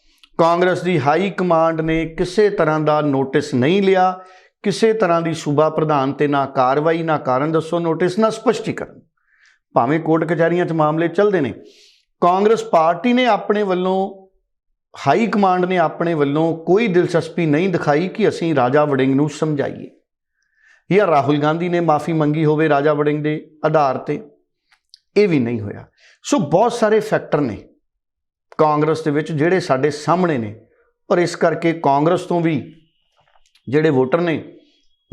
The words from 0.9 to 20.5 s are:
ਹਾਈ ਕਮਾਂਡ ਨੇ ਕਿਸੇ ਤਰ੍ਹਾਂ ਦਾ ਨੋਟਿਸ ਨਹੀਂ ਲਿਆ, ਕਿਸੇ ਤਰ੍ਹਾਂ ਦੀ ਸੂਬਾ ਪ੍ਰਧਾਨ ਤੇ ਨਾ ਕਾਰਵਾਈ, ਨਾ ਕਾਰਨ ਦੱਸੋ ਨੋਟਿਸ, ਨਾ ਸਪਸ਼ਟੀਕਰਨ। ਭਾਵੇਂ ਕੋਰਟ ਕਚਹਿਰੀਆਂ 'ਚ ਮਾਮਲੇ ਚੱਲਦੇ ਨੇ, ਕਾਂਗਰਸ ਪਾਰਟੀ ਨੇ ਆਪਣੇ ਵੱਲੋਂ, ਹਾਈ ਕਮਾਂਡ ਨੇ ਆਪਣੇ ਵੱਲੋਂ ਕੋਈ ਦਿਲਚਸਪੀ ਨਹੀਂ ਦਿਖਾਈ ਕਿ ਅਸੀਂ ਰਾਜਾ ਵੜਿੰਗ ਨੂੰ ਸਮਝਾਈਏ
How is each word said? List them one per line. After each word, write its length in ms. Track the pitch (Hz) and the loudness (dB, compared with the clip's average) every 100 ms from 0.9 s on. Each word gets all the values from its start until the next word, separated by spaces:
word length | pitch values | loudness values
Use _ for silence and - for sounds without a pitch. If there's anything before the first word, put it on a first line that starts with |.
| 165 | 0
ਹਾਈ 300 | 131 160 196 | 2 2 0
ਕਮਾਂਡ 500 | 190 180 165 165 160 | -2 0 2 2 0
ਨੇ 260 | 160 160 160 | -2 -2 -4
ਕਿਸੇ 440 | - 180 - 208 | -4 -2 2 2
ਤਰ੍ਹਾਂ 300 | 196 156 156 | 2 0 0
ਦਾ 200 | 151 151 | 2 0
ਨੋਟਿਸ 540 | 151 135 135 151 143 | 2 0 0 -2 -2
ਨਹੀਂ 280 | 127 131 196 | 0 2 2
ਲਿਆ, 380 | 196 185 185 185 - - _ _ | 2 4 2 -2 -10 -20 _ _
ਕਿਸੇ 300 | 208 - 226 | -4 0 2
ਤਰ੍ਹਾਂ 300 | 220 185 170 | 2 2 0
ਦੀ 120 | 165 | -2
ਸੂਬਾ 360 | 160 156 143 156 | -4 -2 2 2
ਪ੍ਰਧਾਨ 420 | 156 156 147 135 | 2 0 0 0
ਤੇ 140 | 143 147 | 0 0
ਨਾ 200 | 143 135 | 0 -2
ਕਾਰਵਾਈ, 560 | 135 127 139 156 170 | 0 2 2 0 0
ਨਾ 160 | 160 151 | -2 -2
ਕਾਰਨ 340 | - 127 151 | 0 -2 0
ਦੱਸੋ 260 | 160 156 170 | -2 -2 -2
ਨੋਟਿਸ, 400 | 170 156 180 196 | -2 0 -2 0
ਨਾ 120 | 220 | 0
ਸਪਸ਼ਟੀਕਰਨ। 680 | 220 247 - - - - - _ _ _ _ _ _ _ | 0 -2 -2 -4 -8 -10 -14 _ _ _ _ _ _ _
ਭਾਵੇਂ 260 | - 120 160 | -2 0 0
ਕੋਰਟ 240 | 156 160 | 0 0
ਕਚਹਿਰੀਆਂ 420 | 160 160 165 170 165 | 0 0 0 0 -2
'ਚ 60 | |
ਮਾਮਲੇ 360 | 165 151 160 170 | 0 0 0 -2
ਚੱਲਦੇ 320 | 165 208 190 | 0 0 0
ਨੇ, 140 | 127 92 - - _ _ _ _ | -2 -6 -16 -20 _ _ _ _
ਕਾਂਗਰਸ 440 | 175 185 208 220 | 0 2 2 0
ਪਾਰਟੀ 480 | - 170 160 175 247 | 0 2 2 2 0
ਨੇ 140 | 240 247 | 2 2
ਆਪਣੇ 360 | 202 - 208 | 0 0 -2
ਵੱਲੋਂ, 640 | 202 185 185 190 196 - - _ _ _ _ _ _ - 139 | -2 -2 -2 -2 -4 -8 -20 _ _ _ _ _ _ -4 0
ਹਾਈ 200 | 165 220 | 2 2
ਕਮਾਂਡ 380 | 208 190 180 | 2 2 2
ਨੇ 140 | 180 180 | 0 0
ਆਪਣੇ 360 | 156 - 170 | 0 -2 -2
ਵੱਲੋਂ 500 | 160 139 147 165 160 | 0 0 0 -2 -2
ਕੋਈ 240 | 165 196 233 | 0 2 2
ਦਿਲਚਸਪੀ 580 | 175 165 170 160 - 160 | 2 2 0 -2 -2 0
ਨਹੀਂ 220 | 147 190 | 0 0
ਦਿਖਾਈ 400 | 170 156 147 185 | -2 0 0 -2
ਕਿ 200 | 202 196 | -2 -2
ਅਸੀਂ 260 | - 165 | 0 -2
ਰਾਜਾ 300 | 151 123 147 | 0 2 2
ਵੜਿੰਗ 300 | 147 135 131 | 2 0 2
ਨੂੰ 160 | 135 151 | 0 -2
ਸਮਝਾਈਏ 600 | - 156 147 120 - - _ _ _ _ _ _ | -2 -4 -2 -4 -8 -16 _ _ _ _ _ _